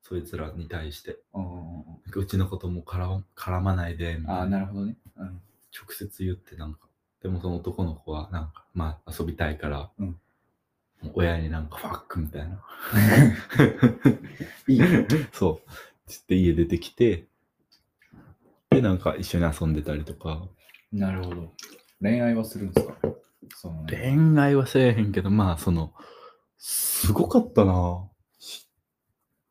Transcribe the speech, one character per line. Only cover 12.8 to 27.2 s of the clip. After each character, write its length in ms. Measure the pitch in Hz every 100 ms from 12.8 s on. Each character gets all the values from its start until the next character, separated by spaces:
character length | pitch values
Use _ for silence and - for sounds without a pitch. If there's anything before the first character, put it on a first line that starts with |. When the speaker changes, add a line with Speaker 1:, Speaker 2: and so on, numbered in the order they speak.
| - 107 107 107 143 - - -
Speaker 2:
<laughs> 1040 | 139 - 123 - 139 - - - - - -
い 100 | 131
い 20 |
ね。 280 | 180 165 - 151 143
Speaker 1:
そ 280 | - 92 78 _
う。 40 | - - _ _
つ 160 | -
っ 20 |
て 100 | _
家 200 | 92 90
出 120 | 80 85
て 120 | 87
き 120 | -
て、 360 | _ 120 85 - _ _ _ _ _ _ _ _ - _ _ _ _ _
で、 100 | 135
な 140 | 113
ん 40 | 92
か 180 | 87 78
一 100 | 92
緒 120 | 92
に 60 |
遊 220 | 85 78 80
ん 80 |
で 80 | 78
た 120 | 73
り 100 | 76
と 100 | 76
か。 340 | 82 80 78 92 _ _ - _
Speaker 2:
な 200 | 104 98
る 100 | 95
ほ 120 | 90
ど。 180 | 87 82 _ - - _ _
恋 220 | 98 120
愛 120 | 120
は 100 | 113
す 140 | 110 101
る 80 | 101
ん 60 |
で 80 | 87
す 60 | -
か？ 100 | - - - _ _ -
そ 160 | - 90
の 160 | 82 78
Speaker 1:
恋 520 | - 123 143 160 156
愛 160 | 143 139
は 100 | 131
せ 220 | 135 127
え 40 |
へ 100 | 113
ん 100 | 107
け 80 | 95
ど、 80 | 92
ま 220 | 104 95
あ、 60 | 82
そ 120 | -
の、 220 | 85 80 - - - - _ _ _
す 560 | - - - - -
ご 160 | 104